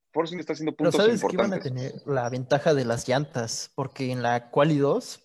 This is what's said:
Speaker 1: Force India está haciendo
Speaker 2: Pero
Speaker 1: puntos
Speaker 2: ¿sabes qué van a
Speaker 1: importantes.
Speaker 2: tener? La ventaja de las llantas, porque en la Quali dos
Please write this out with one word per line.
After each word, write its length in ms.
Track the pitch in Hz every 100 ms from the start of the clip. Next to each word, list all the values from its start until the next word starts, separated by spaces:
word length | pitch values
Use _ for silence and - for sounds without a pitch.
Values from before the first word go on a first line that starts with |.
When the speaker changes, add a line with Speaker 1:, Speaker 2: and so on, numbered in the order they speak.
| _
Speaker 1:
Force 220 | 151 165
India 80 | 175
está 100 | 151
haciendo 240 | 147 156 -
Speaker 2:
Pero 160 | 170
Speaker 1:
puntos 140 | 156 214
Speaker 2:
¿sabes 160 | 233
qué 160 | 196 185
van 160 | 226
a 20 | 180
Speaker 1:
importantes. 380 | 139 127 135
Speaker 2:
tener? 140 | - -
La 160 | 135 120
ventaja 440 | 127 127 143 170
de 100 | 143
las 240 | 120 117 -
llantas, 640 | 127 147 127 117 - - -
porque 360 | 135 - 131
en 100 | 127
la 280 | 120 120 -
Quali 280 | - 151 147
dos 420 | 139 202 - -